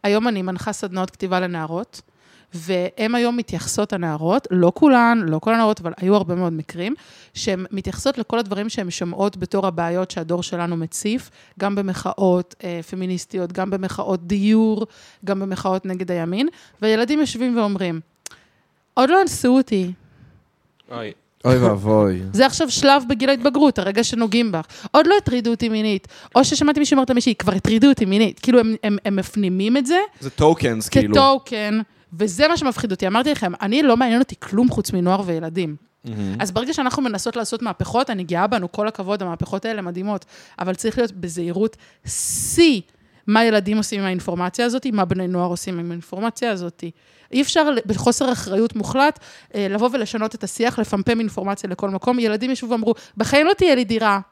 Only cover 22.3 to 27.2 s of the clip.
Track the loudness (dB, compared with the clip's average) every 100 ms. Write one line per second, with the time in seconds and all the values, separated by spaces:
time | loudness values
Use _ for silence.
22.3 | 2 2 2 -2 2 4 4 2 -2 0
23.3 | 2 0 4 4 4 -2 -2 -2 -2 0
24.3 | 2 0 -2 -8 -16 2 4 6 4 2
25.3 | -2 0 -2 0 0 0 -2 -4 -20 0
26.3 | 4 4 4 2 4 4 2 4 2